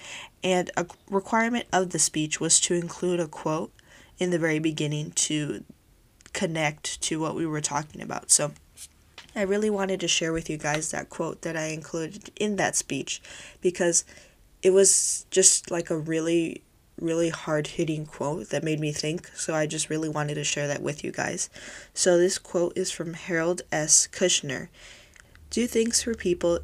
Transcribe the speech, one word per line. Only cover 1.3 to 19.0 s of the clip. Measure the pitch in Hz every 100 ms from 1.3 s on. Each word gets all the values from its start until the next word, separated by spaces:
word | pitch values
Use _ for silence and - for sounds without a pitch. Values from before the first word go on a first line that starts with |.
| 226 226 240 -
of | 180 185
the | 165
speech | - 156 151 -
was | 160 -
to | - 175
include | 170 - 180 175
a | 156
quote | - - 208 208 _ - - - -
in | 180
the | 170
very | 160 156
beginning | 160 151 151 151 165
to | - - 151 147 104 - - _ _ _ _ -
connect | - 180 160 151 151 - -
to | - 160
what | 160 -
we | 165
were | 151
talking | 147 143 151 -
about. | - - -
So | - 151 - _ - - _ _ - - -
I |
really | 196 202 214
wanted | 202 190 185
to | 170
share | - 165
with | 165 160
you | 151
guys | 147 151 151
that | - -
quote | - 160 -
that | 170 160
I | 156
included | 156 156 170 160 - - -
in | 214 196
that | 127 -
speech, | - 139 - - - - - -
because | 185 175 175 165 - - - _ - -
it | 185
was | 190 190 - - - -
just, | 190 190 - -
like, | 175 170
a | 160
really, | 160 160 160 170 165 - _ _ _ -
really | 165 165 170
hard-hitting | 160 - 151 151 - 160 156 151
quote | - 139 170 214
that | 147
made | 160 156
me | 151
think. | 147